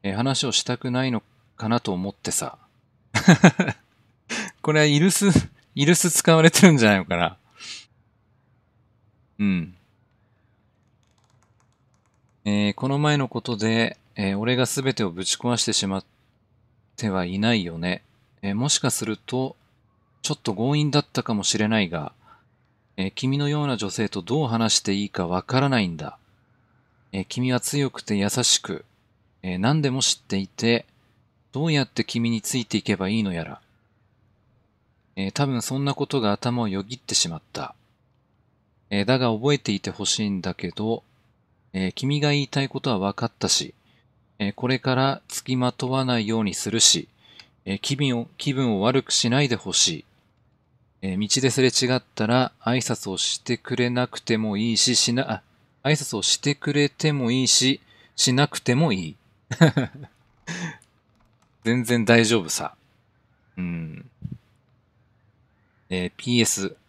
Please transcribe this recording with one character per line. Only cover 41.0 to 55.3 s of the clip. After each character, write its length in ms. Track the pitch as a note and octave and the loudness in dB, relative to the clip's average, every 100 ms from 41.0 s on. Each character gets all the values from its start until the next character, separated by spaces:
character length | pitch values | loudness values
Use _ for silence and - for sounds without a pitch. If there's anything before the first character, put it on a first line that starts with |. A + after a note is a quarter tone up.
| _ _ _ _ _ _ _ | _ _ _ _ _ _ _
え 180 | F#2+ F#2 | -4 -4
ー、 20 | |
君 260 | - C3+ D3 | -2 -2 0
が 120 | D3 | 2
言 100 | C#3+ | 0
い 40 | C#3 | 0
た 160 | C#3 | -2
い 60 | C3+ | -4
こ 100 | C#3 | -4
と 100 | C#3+ | -2
は 220 | G#2 G2 | 0 -2
分 40 | - | -2
か 120 | - | -6
っ 40 | _ | _
た 100 | F#2+ | -2
し、 280 | - D2 - _ _ _ _ _ _ | 0 -2 -14 _ _ _ _ _ _
え 100 | G2+ | -6
ー、 40 | |
こ 140 | - B2 | -4 -2
れ 120 | C3 | -2
か 160 | C3+ C3 | 0 0
ら 260 | C3+ - _ | 0 -2 _
付 260 | - - | -12 -4
き 20 | B2+ | -2
ま 160 | B2 | -2
と 200 | - B2+ | -2 -4
わ 120 | C3 | -2
な 140 | C3 A#2+ | 0 0
い 100 | G#2 | 0
よ 120 | A2+ | 0
う 40 | |
に 120 | G#2 - | -2 -4
す 140 | G#2 | -4
る 80 | A2+ | 2
し、 280 | - F2+ - _ _ - - _ - | 4 2 -4 _ _ -20 -20 _ -8
え 100 | G2 | -6
ー、 40 | |
気 160 | - C3+ | -4 -2
分 220 | C#3+ A#2+ | -2 -2
を、 100 | A#2 - | -6 -6
気 160 | C#3+ | -4
分 200 | C3 B2+ | -2 0
を 80 | G2+ | 0
悪 220 | G#2+ C3 | 2 0
く 80 | - | 0
し 180 | - A#2+ | -2 2
な 120 | B2+ | 2
い 80 | C#3+ | 0
で 60 | A#2 | -2
ほ 160 | F#2+ | -2
し 160 | F2 - | 0 0
い。 180 | E3 - _ _ _ _ _ _ _ _ _ | -2 -12 _ _ _ _ _ _ _ _ _
え 120 | F#2+ F#2 | -6 -4
ー、 40 | |
道 220 | G#2 C#3 | -2 0
で 80 | C3 | 0
す 100 | B2+ | 2
れ 60 | B2+ | 2
違 300 | - B2+ B2+ | 2 0 -2
っ 60 | _ - | _ -6
た 120 | A2 | 0
ら 240 | B2+ B2+ _ | 0 0 _
挨 160 | - B2+ | -4 -2
拶 340 | - A2+ - | -2 -6 -6
を 60 | F#2 | -4
し 220 | - - | -4 -4
て 180 | - A#2+ | -4 -6
く 180 | - B2 | -4 -2
れ 140 | B2 | 0
な 180 | B2 B2 | 0 -4
く 120 | - | -6
て 180 | - A2 | -2 -2
も 200 | A2 G2+ | 0 -2
い 160 | A#2 | 0
い 40 | A2 | 2
し、 180 | - A#2 | 2 2
し 180 | - | 2
な-、 160 | A#2+ C3+ | 0 -2